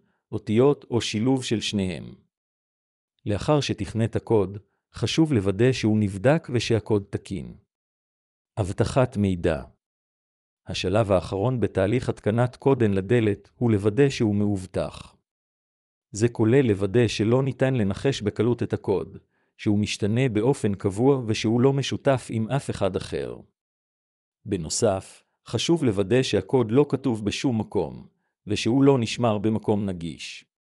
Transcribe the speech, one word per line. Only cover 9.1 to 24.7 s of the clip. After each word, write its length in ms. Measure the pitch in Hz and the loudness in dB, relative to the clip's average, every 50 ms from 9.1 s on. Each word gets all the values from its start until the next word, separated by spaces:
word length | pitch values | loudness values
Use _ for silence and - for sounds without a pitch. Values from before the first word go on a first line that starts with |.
| - | 0
מידע. 460 | 107 104 98 92 87 82 87 80 69 65 - _ _ _ _ _ _ _ _ _ _ _ _ _ _ _ _ _ _ _ | 0 0 0 0 0 0 -2 -2 -2 -6 -12 _ _ _ _ _ _ _ _ _ _ _ _ _ _ _ _ _ _ _
השלב 460 | - 92 - - 92 92 107 117 98 101 | -10 -8 -6 -4 0 0 0 2 2 2
האחרון 480 | 90 82 - 98 95 98 123 131 120 | 2 2 0 -2 -2 0 0 0 0
בתהליך 480 | 107 98 - 95 95 95 113 123 - - | -2 0 0 0 0 0 0 0 -2 -4
התקנת 480 | 110 - - 104 104 117 123 123 - | -6 -4 -2 -2 0 2 0 0 -2
קודן 360 | - - 139 139 127 117 104 98 | -2 0 2 2 4 2 2 2
לדלת 580 | 95 92 98 117 123 110 107 101 101 - _ _ | 0 0 2 2 2 2 2 0 -2 -6 _ _
הוא 160 | _ 123 117 | _ 0 2
לוודא 380 | 110 101 98 107 104 117 143 139 | 2 2 2 2 2 4 2 2
שהוא 260 | 131 - 123 107 104 | 2 2 0 0 2
מאובטח. 840 | 104 104 104 104 95 92 90 - 95 78 - - - - - - _ _ _ _ _ _ _ _ _ _ _ _ _ _ _ _ _ _ _ | 2 0 0 -2 -2 -4 -6 -6 -6 -6 -6 -8 -12 -18 -20 -20 _ _ _ _ _ _ _ _ _ _ _ _ _ _ _ _ _ _ _
זה 180 | - 101 110 120 | -2 -2 0 0
כולל 380 | 117 - 113 110 120 143 139 | 0 0 2 4 4 4 4
לוודא 420 | 117 101 92 98 98 95 123 123 107 | 4 2 0 -2 0 2 2 2 2
שלא 340 | - - 107 107 117 131 135 | 2 0 0 2 2 2 0
ניתן 320 | 135 123 - 135 131 131 | -2 -2 -2 0 0 0
לנחש 480 | 127 104 95 98 - - 139 131 - 107 | 0 0 0 -2 -2 -2 -2 -2 -2 -4
בקלות 400 | 104 - - 107 120 120 117 104 | -4 -2 0 0 0 0 0 -2
את 100 | - - | -4 -4
הקוד, 460 | 101 - - 101 87 82 92 92 90 - _ _ _ _ _ _ | -4 -2 -2 -2 -2 -4 -6 -12 -18 -20 _ _ _ _ _ _
שהוא 220 | _ - 110 104 104 | _ -2 0 0 2
משתנה 500 | 104 101 - - - 101 110 120 135 131 | 0 -2 -2 -4 -2 -2 0 0 0 0
באופן 460 | 101 107 107 127 143 - - 107 98 | 0 2 2 2 0 0 -2 -2 -2
קבוע 480 | 90 - 101 90 101 123 139 143 135 123 | -2 -2 -4 -2 2 2 2 2 2 0
ושהוא 340 | 107 110 - - 110 113 120 | -4 -4 -2 0 0 2 4
לא 120 | 120 139 135 | 4 2 2
משותף 540 | 139 123 - 110 95 - 143 135 117 - - | 0 -2 -4 -6 -2 0 0 0 0 -2 -4
עם 180 | - 113 110 107 | -4 -4 -2 -2
אף 220 | 123 139 - - | -2 -4 -4 -6
אחד 260 | 107 - 104 98 92 | -4 -2 -2 -2 -2
אחר. 400 | 95 - - - 76 67 60 60 - - _ _ _ _ _ _ _ _ _ _ _ _ _ _ _ _ _ _ _ _ | -4 -6 -6 -6 -6 -6 -8 -10 -14 -16 _ _ _ _ _ _ _ _ _ _ _ _ _ _ _ _ _ _ _ _
בנוסף, 800 | 107 101 92 80 76 | -6 -4 -4 -4 -6